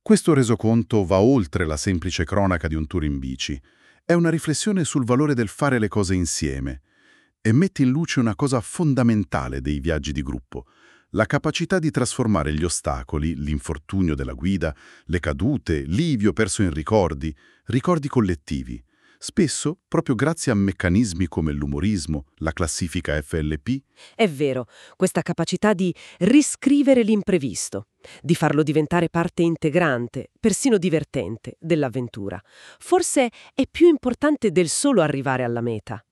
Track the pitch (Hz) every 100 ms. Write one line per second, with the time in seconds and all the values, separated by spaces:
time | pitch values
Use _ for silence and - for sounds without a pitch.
0 | - 214 - 143 113 110 110 113 - 110
1 | 87 95 110 139 85 95 85 76 - 90
2 | 90 - 85 98 98 87 82 78 78 90
3 | 76 69 65 65 - 69 _ _ _ _
4 | - 170 170 160 - 147 214 190 147 147
5 | 120 123 151 127 107 - 143 127 104 107
6 | 90 92 85 - 73 67 67 67 _ _
7 | _ _ _ _ 110 120 190 - 127 139
8 | 165 - 113 101 139 127 - - 160 131
9 | 120 107 92 90 71 69 67 73 73 78
10 | 73 71 65 65 - - - _ _ _
11 | _ - 107 143 156 - 170 190 156 123
12 | 123 - 113 95 73 76 85 - - 71
13 | 64 78 78 69 73 73 - 71 - 98
14 | 87 71 65 65 82 95 80 - - -
15 | - 85 78 69 104 151 - 76 69 95
16 | 170 123 104 85 110 - 95 76 76 110
17 | 87 71 78 - _ _ - 123 180 170
18 | 139 131 101 85 - 71 64 58 _ _
19 | _ _ - - 160 - 147 170 _ 139
20 | - 113 139 170 - 107 98 - 90 92
21 | 120 85 90 - 80 73 71 71 98 101
22 | 78 76 - _ 78 - 82 - 90 92
23 | 78 73 76 82 76 78 117 135 _ _
24 | - - 214 135 143 131 120 - - _
25 | 185 - - 175 165 185 214 185 185 -
26 | - - 180 285 269 - - 285 277 262
27 | 214 214 190 185 135 82 - 101 - _
28 | - - 131 170 151 143 156 151 151 170
29 | 165 170 170 - 170 165 160 151 165 123
30 | 120 131 - _ 226 285 277 208 170 156
31 | 151 143 90 113 - - 160 165 135 127
32 | 120 - 98 90 _ - - - - 359
33 | 339 302 240 - - - 262 - 339 302
34 | 247 247 294 294 220 160 165 - 285 233
35 | 151 139 135 127 123 120 117 110 - 110
36 | _